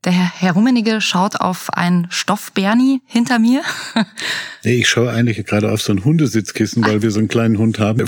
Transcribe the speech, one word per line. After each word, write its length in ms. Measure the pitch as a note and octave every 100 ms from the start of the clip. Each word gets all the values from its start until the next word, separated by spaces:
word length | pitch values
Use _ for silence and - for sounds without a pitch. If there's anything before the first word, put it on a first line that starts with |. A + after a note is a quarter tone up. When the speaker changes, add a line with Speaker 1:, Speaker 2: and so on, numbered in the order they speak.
Speaker 1:
Der 80 | F#3
Herr, 200 | F3+ F3+ -
Herr 140 | F#3
Rummenigge 500 | F3 A#3+ B3 A3 A3
schaut 360 | G3+ F3+ F#3+ -
auf 360 | F#3 F3+ -
ein 320 | - F3 F3 F3
Stoff-Bernie 880 | - - G3+ - - G3 A3+ C4 C4+ _
hinter 320 | A#3 A#3+ A#3+
mir. 240 | A3+ C4 - - - A#3
<laughs> 80 | G#3 - - - - -
Speaker 2:
Nee, 120 | - B2
ich 140 | G#2+
schaue 220 | - A#2+
eigentlich 320 | A2+ A#2+ A2 G#2
gerade 260 | G#2 G#2+
auf 100 | G#2+
so 120 | -
ein 100 | G2+
Hundesitzkissen, 800 | G2 D#3+ C#3 A2 G2+ - G#2 - G#2+
weil 180 | G#2+
wir 80 | A2
so 80 | G#2
einen 80 | A2
kleinen 320 | A#2+ A2+ G#2
Hund 180 | A2+ G#2
haben, 220 | G#2
der 80 | A2+